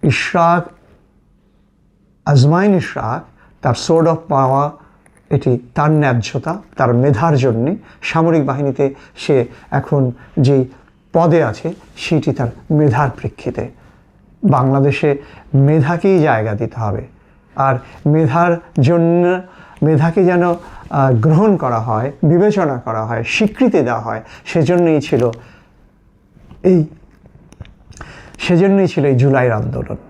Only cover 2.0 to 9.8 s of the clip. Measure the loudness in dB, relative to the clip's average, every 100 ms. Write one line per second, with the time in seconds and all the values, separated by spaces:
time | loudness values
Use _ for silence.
2 | _ _ 0 4 4 4 2 2 -2 -8
3 | -8 -8 -10 _ -20 _ -4 -4 0 2
4 | 2 0 -2 0 0 0 -2 -6 -20 _
5 | _ _ _ -2 0 -2 -4 -2 0 2
6 | 2 0 -2 -8 -8 -10 -12 -4 0 2
7 | 2 2 0 2 0 0 -2 -4 -10 -16
8 | -6 -2 2 0 0 -4 -4 -2 -4 -4
9 | -20 -16 -2 0 -2 -10 -6 -6